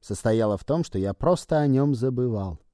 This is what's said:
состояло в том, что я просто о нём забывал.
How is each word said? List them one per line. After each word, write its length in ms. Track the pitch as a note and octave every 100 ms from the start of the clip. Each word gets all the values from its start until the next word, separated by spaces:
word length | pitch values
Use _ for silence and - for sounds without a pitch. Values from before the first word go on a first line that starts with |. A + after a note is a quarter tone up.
состояло 580 | - G2+ - A2 A2 G2+
в 60 |
том, 200 | - D#3
что 140 | E3 G2+
я 160 | F#2+
просто 440 | F#2+ D3 F3 - D#3
о 80 | D3
нём 280 | C3 C#3+
забывал. 640 | C3 B2+ B2 B2+ A2 F#2+ D#2+ _